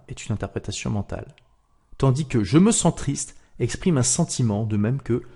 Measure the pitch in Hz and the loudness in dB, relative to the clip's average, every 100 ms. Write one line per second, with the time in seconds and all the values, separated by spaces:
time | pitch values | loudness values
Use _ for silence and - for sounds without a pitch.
0 | - 120 - 104 98 - - - 127 104 | -14 -16 -8 -6 -4 -8 -8 -8 -4 -4
1 | - 90 - - _ _ _ _ _ - | -6 -10 -12 -20 _ _ _ _ _ 0
2 | 135 131 147 120 98 147 208 214 170 - | 2 2 0 0 4 6 6 4 2 0
3 | - 143 - - _ - 117 - 190 143 | -4 -6 -8 -14 _ -6 -4 0 2 2
4 | 120 - 165 - 117 101 110 107 107 139 | 2 0 -2 0 0 0 0 0 0 -2
5 | - 120 - | -2 -4 -4